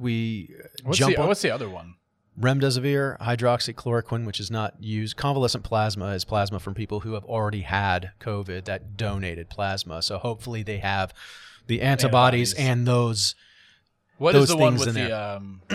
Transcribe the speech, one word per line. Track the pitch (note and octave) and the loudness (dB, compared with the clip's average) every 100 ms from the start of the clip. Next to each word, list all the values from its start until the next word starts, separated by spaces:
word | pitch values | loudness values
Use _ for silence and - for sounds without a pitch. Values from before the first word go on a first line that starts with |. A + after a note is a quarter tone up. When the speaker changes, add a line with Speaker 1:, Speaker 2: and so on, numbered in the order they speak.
Speaker 1:
we | B2 A2+ A2+ A2 E2+ - - - | -2 -2 -2 -4 -8 -16 -18 -10
Speaker 2:
What's | B2+ D#3 | -2 2
Speaker 1:
jump | C3+ - | 4 4
Speaker 2:
the, | |
Speaker 1:
on | D#3 | 2
Speaker 2:
what's | G3+ | 2
the | D#3 | 0
other | A#2 A2+ | -2 -4
one? | F2+ E2+ F2 _ _ _ - | -10 -14 -20 _ _ _ -2
Speaker 1:
remdesivir, | A#2+ C3+ C#3 B2+ C3+ C#3 C#3 - | 2 4 2 2 0 0 0 -2
hydroxychloroquine, | A2+ A#2+ A#2+ A#2+ - A2+ - A#2 A2+ A#2 A2+ | -2 0 2 2 -2 -6 -2 -2 -2 -4 -4
which | - | -6
is | G2+ | -6
not | A2 G#2+ - | -4 -4 -6
used. | G#2+ G#2+ G#2+ - | -6 -4 -4 -4
Convalescent | C#3+ C#3 B2 A#2 | -2 2 2 0
plasma | - A2 G#2+ G#2 F#2+ | -2 0 0 -2 -4
is | F#2+ - | -4 -2
plasma | G#2+ G2+ G2 | 0 0 -4
from | G2+ | -8
people | G2 G#2+ G#2 | -8 -6 -6
who | A2 | -6
have | A2 F#2+ | -8 -4
already | A2+ G#2+ G#2 | -2 -2 -2
had | D#2+ F#2+ G2 F2+ F#2 - | -2 0 2 0 -2 -10
covid | - G2+ G2 F#2 F#2+ | -6 -6 -6 -8 -6
that | F#2+ G2 G2+ | -8 -8 -6
donated | G#2+ G2 F#2+ E2+ E2 | -4 -4 -4 -6 -10
plasma. | - G2+ G2 - E2+ | -4 -4 -2 -6 -6
So | - G2 | -6 -4
hopefully | B2 A2 B2 A2+ | -6 -6 -8 -8
they | G#2 G2+ | -6 -4
have | G2 G2 F#2+ - - - - - - | -2 -2 -2 -6 -20 -20 -20 -18 -4
the | A#2 | 0
antibodies | C3 C3+ C3 B2 B2+ B2 A#2+ | 2 2 4 6 6 6 2
Speaker 2:
Antibodies. | - C3+ | 0 0
Speaker 1:
and | B2 A#2+ | 2 4
those, | B2 A#2+ A2 - - _ _ - _ _ _ _ - | 4 2 0 -2 -4 _ _ -20 _ _ _ _ 0
Speaker 2:
What | D3 | 6
is | C#3+ | 8
Speaker 1:
those | C3+ | 8
Speaker 2:
the | D#3+ | 6
one | B2+ B2 | 6 6
Speaker 1:
things | A#2+ | 2
Speaker 2:
with | A2 | 0
Speaker 1:
in | |
Speaker 2:
the, | A#2+ | 0
Speaker 1:
there. | A2 G#2 G2+ | -2 -4 -6
Speaker 2:
um, | G2 F#2+ - | -10 -14 -6